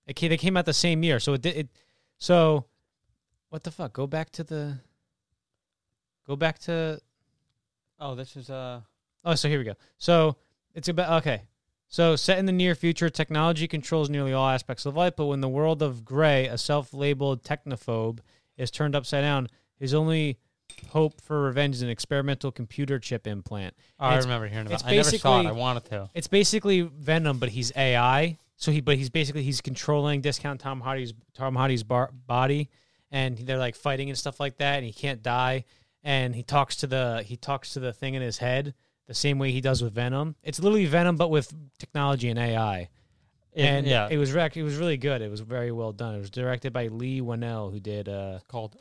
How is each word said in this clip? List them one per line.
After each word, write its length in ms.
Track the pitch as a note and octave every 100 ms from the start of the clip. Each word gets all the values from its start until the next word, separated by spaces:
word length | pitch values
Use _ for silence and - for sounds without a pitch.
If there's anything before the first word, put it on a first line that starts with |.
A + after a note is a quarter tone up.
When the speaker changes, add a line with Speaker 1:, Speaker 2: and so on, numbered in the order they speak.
| -
Speaker 1:
It 80 |
ca-, 140 | C#3 E3
they 80 | D#3+
came 200 | F3 F#3
out 100 | E3+
the 60 |
same 300 | D3 F3 D#3+
year, 160 | E3 B2+
so 140 | -
it, 100 | C3+
di-, 60 | C#3
it, 180 | D3+ C#3+ _ _ _ _ _
so 480 | - F3 D#3+ D3+ B2 _ _ _ _ _ _ _ _
what 160 | D#3+
the 60 | -
fuck? 200 | D#3 D3
Go 120 | A#2 C3+
back 240 | D#3 D#3+
to 120 | -
the, 340 | D#3+ D#3 D3 C#3 - _ _ _ _ _ _ _ _ _ _ _ _ _ -
go 100 | C#3
back 220 | D#3+ D#3
to 400 | - E3 D#3+ D#3 - _ _ _ _ _ _ _ _ -
Speaker 2:
Oh, 160 | C#3+
this 220 | B2+ C3 C#3+
is, 140 | B2
uh 300 | C3 B2+ B2 A2 _ _ _
Speaker 1:
Oh, 100 | E3+
so 140 | D#3 D3+
here 100 | D3
we 60 |
go. 100 | A2 - _ _
So 400 | - E3+ D#3 C3+ _ _ _
it's 140 | - D3+
about, 340 | E3+ F3 E3
okay. 200 | D3+ A2 - _ _ _ _
So 260 | - E3+ D#3
set 220 | - F#3
in 60 | F#3+
the 60 |
near 220 | F#3 F3+
future, 340 | E3+ E3+ E3 E3
technology 560 | - D#3 D#3 D#3+ D#3+ D#3+
controls 420 | D#3 - D#3+ D3
nearly 220 | C#3+ C3+
all 140 | C3 C3
aspects 360 | C3 - B2 C#3+
of 80 |
life, 200 | C#3+ F3+ E3+
but 100 | D3
when 140 | C#3
the 80 | C3
world 340 | C3 D#3 D#3
of 220 | D3 B2
Gray, 420 | A2+ C3+ D#3 C#3 C3
a 120 | A#2
self-labeled 840 | - D3 C3 C#3 C#3+ C#3 C#3 B2+
technophobe, 760 | - D3 - B2+ - A2+ A2+ A#2 - _ _ -
is 120 | B2
turned 240 | - D3+
upside 280 | C#3+ B2+ C#3+
down, 260 | C#3+ C#3+ B2 - _ _
his 180 | C3+
only 440 | D3+ D#3+ D#3+ D3+ B2 _ _ - - -
hope 300 | D#3 D#3 -
for 200 | - D3+
revenge 340 | C#3 B2+ C#3+ B2+
is 60 |
an 60 | B2
experimental 640 | A2+ - C#3+ C#3 C#3 C#3
computer 460 | - A#2 - C#3+ C3+
chip 280 | - A#2+ G#2+
implant. 480 | G#2 F#2 G#2 F#2+ - _ -
Speaker 2:
Oh, 80 | C3+
I 100 | B2+
Speaker 1:
It's, 100 | B2+
Speaker 2:
remember 200 | A#2+ G#2+
hearing 200 | G#2+ G#2+
about 80 |
Speaker 1:
it's 80 | -
Speaker 2:
it. 20 | B2
I 80 | G3+
never 140 | G#3
saw 260 | A3 C3+ B2
it. 20 |
I 40 |
Speaker 1:
basically, 140 | - A2+
Speaker 2:
wanted 240 | B2+ A#2+ -
to. 240 | G#2 G2
Speaker 1:
it's 140 | E3+ -
basically 520 | G3 G3+ G#3+ G3+ F#3+
Venom, 560 | E3+ D3 C#3+ D#3+ D#3 C3
but 100 | A#2+
he's 240 | A2+ A#2+
A 220 | C#3 C3+ B2
I. 420 | B2 C3+ E3 D#3+ _ -
So 140 | -
he, 100 | D3+
but 140 | C3+ C#3
he's 120 | C3
basically, 340 | D#3+ C#3+ D3
he's 180 | C3 B2+
controlling 600 | - B2+ - D3 D3 C#3+
Discount 400 | C#3 C#3 C#3+ C3+
Tom 200 | C#3 C3+
Hardy's, 320 | B2 C3+ B2 A2+ _
Tom 220 | - C3 B2+
Hardy's 260 | C3+ B2+
bar-, 260 | G#2+ B2 C3+ - -
body, 420 | B2 C3 C#3+ D3 _ _ _ _
and 280 | C#3 C3 A#2
they're, 180 | B2+ C3
like, 160 | B2+ A#2
fighting 320 | D3 C3+ C#3
and 80 | C3+
stuff 200 | C#3+ C3
like 180 | C#3+ -
that, 180 | C#3+ C#3+
and 80 |
he 80 | A#2+
can't 300 | - C#3+ B2
die. 420 | A2+ B2 B2+ C3 - _ _ _
And 300 | D3 C3+ B2+
he 80 | A#2+
talks 340 | B2 C#3+ C3 -
to 100 | C#3+
the, 360 | C3 B2 A2+ G#2+
he 100 | B2
talks 360 | - C#3 -
to 80 | C#3
the 120 | B2+
thing 220 | A2+ C3+
in 80 | C3+
his 160 | B2 G#2+
head 360 | B2 B2+ C#3+ - _ _ -
the 80 |
same 240 | A#2+ C#3+ C#3
way 140 | C3+
he 80 | B2+
does 200 | C3 B2+
with 120 | A#2+
Venom. 420 | G#2+ A#2+ C3+ D#3 D3
It's 180 | - D3+
literally 240 | F#3+ G#3+
Venom, 320 | F3 D#3+ F3 E3
but 120 | E3+
with 220 | D3+ B2 D#3 C#3+ -
technology 500 | - D3+ C#3+ C#3 A#2+
and 100 | A#2
A 180 | A#2+ A2+
I. 320 | A2 F#2+ F2 _ _ _ _ _ _
Speaker 2:
It, 120 | -
Speaker 1:
And 220 | C#3+ C#3+ C3+
Speaker 2:
yeah. 200 | B2 G#2
Speaker 1:
it 80 | D3+
was 140 | C#3
rec-, 240 | D3+ D#3+ E3
it 60 |
was 140 | D#3 C#3+
really 200 | E3+ C#3+
good. 240 | C#3 C3
It 80 | G#2+
was 100 | G#2
very 320 | A2 B2 A#2+
well 200 | A#2 A2+
done. 220 | G#2 A2+
It 40 | G#2
was 120 | G2
directed 420 | A2 B2+ B2 C3+
by 160 | B2 A#2
Lee 320 | A2+ B2+ C3
Whannell, 520 | A#2+ A#2 A#2 A2+ G2+
who 80 | G#2
did, 280 | G2+ G#2 G2+
uh, 260 | G2 G2 F#2
Speaker 2:
It's 80 |
called 320 | - B2 A2 -